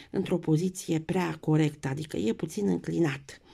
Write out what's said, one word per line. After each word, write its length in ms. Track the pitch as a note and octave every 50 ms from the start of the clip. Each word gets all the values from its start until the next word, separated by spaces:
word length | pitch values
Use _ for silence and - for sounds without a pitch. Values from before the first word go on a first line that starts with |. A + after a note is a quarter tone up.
| - -
într-o 280 | - - F#3 - F#3 F3
poziție 640 | F3 - D#3+ D#3 F3+ F#3 F#3 - - - - D#3
prea 360 | D#3 - F3 F#3 F3+ E3 D#3 D#3+
corectă, 480 | - - D#3 D3+ D#3+ D3 D3 - - C#3
adică 280 | C3+ D3 D3+ - -
e 160 | - C3+ A3 A3+
puțin 360 | - - D3+ - G#3+ G3+ G3
înclinat. 720 | F3+ E3+ - - E3 E3 E3 D3+ C3+ C#3 - - - - _ -